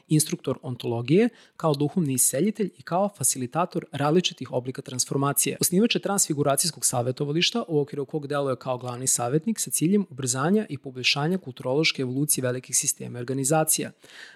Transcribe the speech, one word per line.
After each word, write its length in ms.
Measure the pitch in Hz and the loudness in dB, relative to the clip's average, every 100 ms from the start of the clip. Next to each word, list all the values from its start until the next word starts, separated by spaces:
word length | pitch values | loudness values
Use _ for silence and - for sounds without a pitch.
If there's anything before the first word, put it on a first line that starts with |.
| - | 2
instruktor 500 | 151 - 170 - 127 | 2 2 -2 -4 -4
ontologije, 680 | 139 123 127 117 120 175 240 - - - | -6 -6 -4 -4 2 4 4 0 -16 -2
kao 160 | 165 | 0
duhovni 400 | 139 147 190 147 | 2 0 0 0
iseljitelj 560 | 127 - 135 202 208 196 - | 2 0 2 0 0 -4 -6
i 40 | |
kao 280 | - 175 202 - | -4 0 0 0
facilitator 680 | 131 135 123 156 180 165 - | -2 -2 -2 -2 -2 -4 -6
različitih 600 | - 147 175 - - 127 | -2 2 4 2 -4 -6
oblika 300 | 131 123 127 | -4 -4 -8
transformacije. 760 | - 127 - 139 139 139 139 - | -6 -4 -2 2 2 2 0 0
Osnivač 340 | - 180 233 - | 2 4 4 2
je 60 | |
Transfiguracijskog 840 | 185 196 - 143 143 139 165 - - | 0 0 0 2 2 2 0 -2 -2
savjetovališta, 800 | 127 120 127 143 156 180 233 226 | 0 -2 -2 -2 0 0 0 0
u 120 | 147 | 0
okviru 260 | 139 147 135 | 0 -4 -6
kog 220 | 156 139 | -6 -4
deluje 280 | 143 139 123 | -2 -2 -2
kao 220 | 135 123 | -4 -6
glavni 300 | 123 123 131 | -6 -4 0
savjetnik 520 | - 123 151 226 214 | 0 2 2 2 -2
sa 120 | - | -4
ciljem 340 | - 156 208 185 | 0 4 4 2
ubrzanja 560 | 131 131 131 156 214 208 | -4 -2 0 2 2 0
i 80 | 143 | -8
poboljšanja 600 | 139 127 120 143 151 185 | -10 -4 0 2 0 -2
kulturološke 640 | 135 - 127 143 160 - | -6 -8 -2 2 2 0
evolucije 400 | 127 127 147 - | -2 0 0 0
velikih 360 | 127 127 - - | 0 -4 -2 -2
sistema 420 | 147 - 127 120 | -2 -4 -8 -8
i 20 | |
organizacija. 720 | 123 135 135 156 156 - 135 - - - - | -4 -2 2 4 4 0 -2 -10 -20 -20 -20